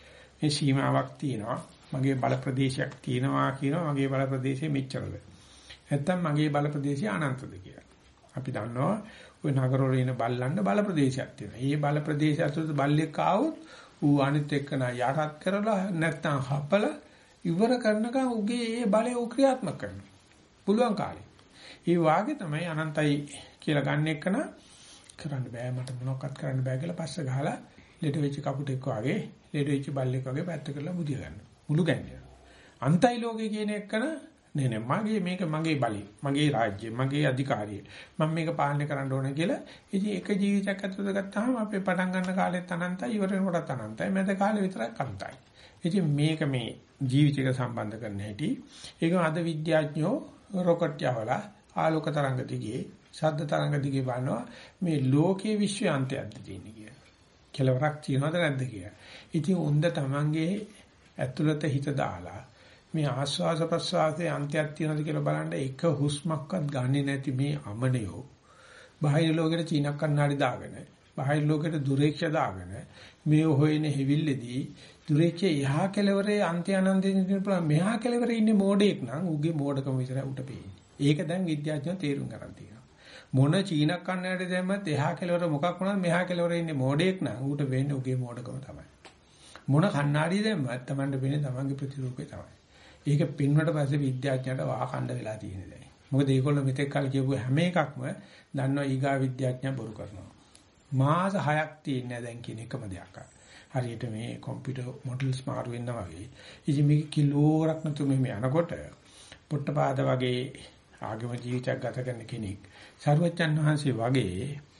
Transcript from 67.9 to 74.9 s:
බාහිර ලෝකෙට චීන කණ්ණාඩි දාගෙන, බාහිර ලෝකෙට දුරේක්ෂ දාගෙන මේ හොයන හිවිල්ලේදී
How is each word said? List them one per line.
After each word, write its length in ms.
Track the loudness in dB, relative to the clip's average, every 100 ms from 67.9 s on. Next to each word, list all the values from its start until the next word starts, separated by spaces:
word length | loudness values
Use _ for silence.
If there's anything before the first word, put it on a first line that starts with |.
| 2 -2 -8 -14 -20 _ -20 -20 -20 -20 -2
බාහිර 360 | 2 4 4
ලෝකෙට 320 | 4 2 0 0
චීන 220 | 0 0
කණ්ණාඩි 460 | 0 2 4 2 2
දාගෙන, 380 | 0 0 -8 -14 -18 -20 _
බාහිර 300 | -4 0 2
ලෝකෙට 320 | 2 2 0 0
දුරේක්ෂ 440 | 0 4 4 2 0
දාගෙන 420 | 0 0 -2 -10 -12 -14 -18 -20 -4
මේ 220 | 4 6 6
හොයන 320 | 6 6 4 0
හිවිල්ලේදී 760 | 0 2 2 2 -2 -4 -6 -6 -10 -20